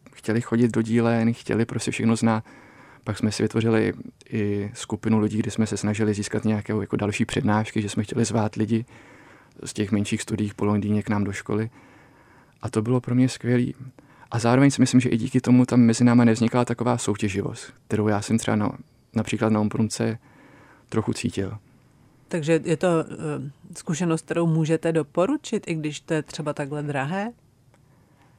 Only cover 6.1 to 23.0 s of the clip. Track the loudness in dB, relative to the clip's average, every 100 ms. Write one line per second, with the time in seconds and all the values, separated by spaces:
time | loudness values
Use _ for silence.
6.1 | 0 -4 -2 -2 -2 -2 -4 -2 -2 -2
7.1 | -2 -2 0 0 0 0 -4 -4 -4 -4
8.1 | -2 0 0 -2 -2 -2 -2 -4 -16 -20
9.1 | -20 -20 -20 _ -18 -10 -6 -2 0 0
10.1 | -4 -4 -4 -4 -2 0 0 0 0 0
11.1 | -2 -2 -4 -4 -4 -4 -8 -20 -20 -20
12.1 | _ _ -20 _ _ -4 -2 0 0 2
13.1 | 2 2 0 0 0 0 -6 -16 -20 -20
14.1 | -20 -8 0 4 6 6 6 4 4 4
15.1 | 0 0 0 6 6 6 6 6 6 6
16.1 | 8 6 4 2 2 0 0 0 0 -2
17.1 | -2 -2 -2 -6 -8 -16 -20 _ 0 2
18.1 | 0 0 0 0 0 -2 -4 -16 _ _
19.1 | -4 -4 0 2 2 0 0 -2 -2 -4
20.1 | -4 -12 -20 -20 -20 -20 -20 _ -4 -2
21.1 | -4 -4 -4 -6 -8 -18 _ _ _ _
22.1 | _ _ -6 0 0 0 0 2 0